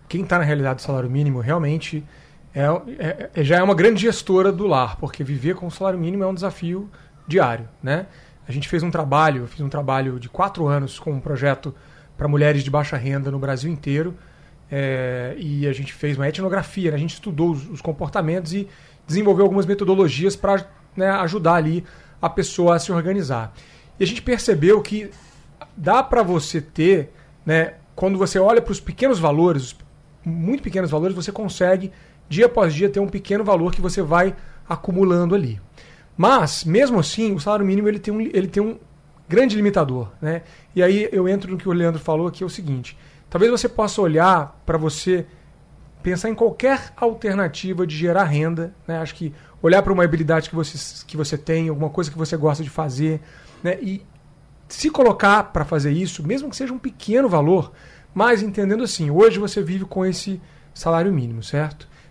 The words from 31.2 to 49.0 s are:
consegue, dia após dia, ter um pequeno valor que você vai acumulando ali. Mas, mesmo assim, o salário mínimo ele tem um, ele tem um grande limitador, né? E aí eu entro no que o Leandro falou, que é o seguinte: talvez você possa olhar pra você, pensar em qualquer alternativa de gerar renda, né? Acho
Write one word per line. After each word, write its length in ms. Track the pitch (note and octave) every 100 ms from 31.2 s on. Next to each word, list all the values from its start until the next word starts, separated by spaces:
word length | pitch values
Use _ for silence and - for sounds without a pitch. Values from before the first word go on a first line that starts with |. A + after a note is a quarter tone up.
| E3
consegue, 600 | G3 G#3 - F3+ F#3+ F#3+ - - _ -
dia 180 | D3 A#3
após 260 | A#3+ F3
dia, 140 | D3 G3
ter 120 | G3+
um 80 | G3+
pequeno 360 | G3+ - G3+
valor 300 | G#3+ F#3 F3+
que 60 | -
você 220 | F3+ F#3
vai 320 | D#3 E3+ F#3+ - - - -
acumulando 680 | E3 - F3+ F#3+ F3 F3
ali. 260 | F3 C3+ G#2 - - - - - -
Mas, 480 | G3 C4+ D#3 -
mesmo 340 | D#3+ F#3+ C#4 A3
assim, 360 | D3 - A3
o 60 | F#3+
salário 260 | G3+ G#3+ G3
mínimo 220 | G3 G#3
ele 100 | G#3
tem 160 | G#3+
um, 60 | G#3
ele 260 | A3 F#3+ F#3
tem 160 | G3+
um 160 | G#3+ A#3 - - _ - -
grande 280 | F#3+ C4 G#3
limitador, 540 | G3+ G3 C#3+ B2+ G#2+ -
né? 220 | D#3 E3 - - -
E 80 | F3+
aí 260 | F3+ G3+ G#3+
eu 180 | G3+ F3+
entro 220 | G3 F#3
no 80 | F#3
que 100 | F#3+
o 40 |
Leandro 280 | F3 E3+ D#3+
falou, 300 | - D#3 F3
que 120 | C#3+
é 40 | F#3
o 40 |
seguinte: 460 | F#3+ D#3+ C3 B2 - - - -
talvez 220 | F3 A3+
você 180 | A#3+ A#3+
possa 320 | - G#3+ G#3+
olhar 640 | F3+ D#3 F3+ F3+ D3 -
pra 140 | - D#3+
você, 480 | D#3 D3 F#3 F#3 - - - - - - - -
pensar 260 | F3+ F3+ A3
em 60 |
qualquer 580 | A3 A#3 - B3+ C4+ - -
alternativa 880 | A#3+ A3+ G#3+ G3 F3+ - F#3 F3+ F3+
de 100 | D3+
gerar 280 | F3 F3
renda, 500 | F3+ D3 D#3+ E3 E3+ - -
né? 120 |
Acho 160 | E3